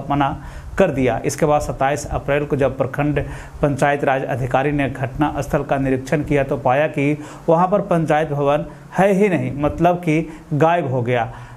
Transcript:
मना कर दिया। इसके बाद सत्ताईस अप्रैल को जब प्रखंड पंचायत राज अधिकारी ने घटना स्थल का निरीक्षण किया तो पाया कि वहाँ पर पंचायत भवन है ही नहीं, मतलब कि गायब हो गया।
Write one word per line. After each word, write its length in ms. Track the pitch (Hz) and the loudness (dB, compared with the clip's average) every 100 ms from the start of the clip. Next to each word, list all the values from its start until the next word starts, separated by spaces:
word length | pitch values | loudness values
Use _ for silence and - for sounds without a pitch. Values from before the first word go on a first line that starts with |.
| 135 | 0
मना 280 | 143 139 139 - - - - | 0 0 -2 -10 -14 -12 0
कर 140 | 185 | 2
दिया। 280 | 135 127 113 147 | 4 0 2 -2
इसके 200 | - 156 | 0 2
बाद 160 | 147 | 2
सत्ताईस 440 | 151 127 135 147 - | 0 0 0 0 -4
अप्रैल 380 | 139 - 143 147 | -6 0 -2 0
को 100 | 139 | 0
जब 220 | 135 120 | 0 0
प्रखंड 460 | 123 - 147 143 135 - - - | -4 0 0 0 -4 -10 -14 -2
पंचायत 420 | 147 131 143 143 | 0 2 2 2
राज 200 | 139 135 - | 2 0 0
अधिकारी 460 | 127 127 131 147 | -4 0 0 0
ने 180 | 147 135 | 0 -2
घटना 440 | - 127 143 147 - | -2 -6 -2 -2 -2
स्थल 240 | - 151 | -2 -2
का 140 | 139 143 | 0 0
निरीक्षण 460 | 135 131 135 156 | 0 0 0 -2
किया 200 | 135 143 | 2 0
तो 140 | 135 135 | 0 0
पाया 300 | 127 135 156 | 2 2 0
कि 300 | 151 139 147 - - - | 0 0 0 -6 -8 0
वहाँ 180 | 165 185 | 2 4
पर 140 | 202 | 2
पंचायत 480 | 196 170 156 151 156 | 2 0 2 2 0
भवन 360 | 143 139 151 - - - - | 0 2 0 -2 -12 -8 2
है 140 | 196 | 4
ही 160 | 190 208 | 4 4
नहीं, 220 | 156 123 131 | 2 -2 -2
मतलब 420 | 147 - 170 175 | -2 2 2 2
कि 300 | 165 156 160 - - | 2 0 0 -10 -4
गायब 380 | 147 160 175 139 | 2 2 2 0
हो 100 | 131 | -2
गया। 300 | 120 120 117 - - | 0 0 -2 -6 -16